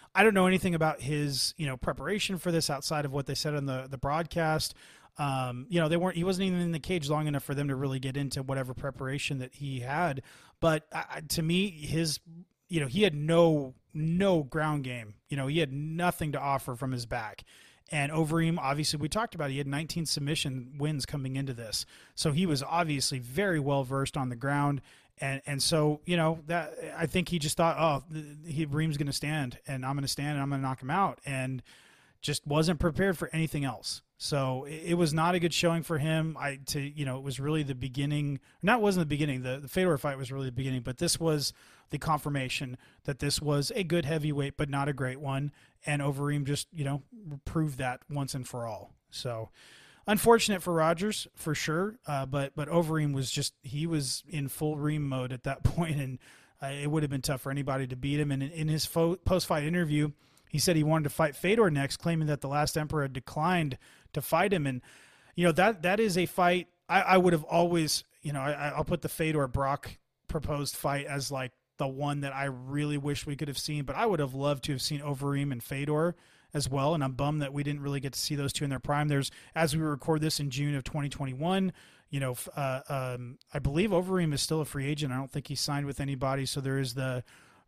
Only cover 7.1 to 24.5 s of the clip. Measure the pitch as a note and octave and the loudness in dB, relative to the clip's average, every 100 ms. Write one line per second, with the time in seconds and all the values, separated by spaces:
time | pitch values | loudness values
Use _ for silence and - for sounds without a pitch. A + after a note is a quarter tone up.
7.1 | D3+ D3+ C#3+ - C#3 C#3+ C3 C#3 C3 C3+ | 0 0 -2 -2 -2 0 0 -2 -2 -4
8.1 | C3+ C#3 C#3 C3+ C3+ B2+ B2 C#3+ - C3 | -2 -4 -4 -4 -4 -4 -6 -8 -6 -6
9.1 | C#3 - C#3 B2+ - C#3+ C3 A#2+ D3 F3 | -4 -4 -4 -6 -8 -6 -6 -2 0 0
10.1 | C3+ - - - - E3 D#3 - E3 - | -2 -10 -20 -18 0 2 2 0 -8 -6
11.1 | D3+ D#3 - D#3+ F3+ G3+ D#3+ D3 D#3 E3 | -8 -4 -2 2 2 2 -4 -2 0 0
12.1 | D3 - E3 - _ - E3 C3+ E3 G3+ | -2 -8 -20 -20 _ -4 -2 0 4 4
13.1 | D3 D#3 E3 E3+ D3+ C3 - _ D3+ D#3+ | 4 4 6 8 6 0 -8 _ -4 0
14.1 | F3 G3 E3+ C#3 D#3+ D#3 D3 B2+ B2 A2 | 4 4 4 2 0 0 0 -2 -8 -10
15.1 | - - C#3+ C3+ D#3+ D3 C3+ D#3 D#3+ F3 | -16 -6 -4 0 0 0 -2 -4 0 0
16.1 | - D#3 C#3 C#3 C3+ - A#2+ C3 B2 A#2 | 0 -2 -2 0 -2 -2 -6 -4 -4 -4
17.1 | B2 G#2+ G2+ - - - - - D3+ C#3+ | -6 -8 -14 -20 -20 -20 -20 -6 -2 0
18.1 | D#3 D#3 E3 E3 E3+ C3+ C#3+ D3 D3+ D3+ | 0 2 2 2 2 0 0 0 -2 -2
19.1 | G#3+ A#3 E3+ C#3+ C3+ C#3 C#3+ D#3+ F3 D#3 | -2 -4 -4 -4 -2 -2 -4 -4 -4 -2
20.1 | D3+ C#3+ D#3+ C#3+ C3 B2 C#3+ D3 D3+ - | -2 -2 -2 -2 -4 -8 -4 -2 -2 -4
21.1 | D3 C3 C3 C#3 A#2+ A2 - - - - | -6 -4 -4 -4 -6 -6 -6 -8 -16 -16
22.1 | - D#3+ C#3+ F#3 C#3 C#3 E3+ E3 C#3+ - | -2 0 2 2 0 0 0 0 0 0
23.1 | C3 A#2+ C#3 G3+ D#3+ C#3 C#3 B2+ C3+ C3+ | -4 -6 0 2 2 2 0 0 -2 -2
24.1 | D3+ C3 A#2 C#3 | -2 -4 -4 -2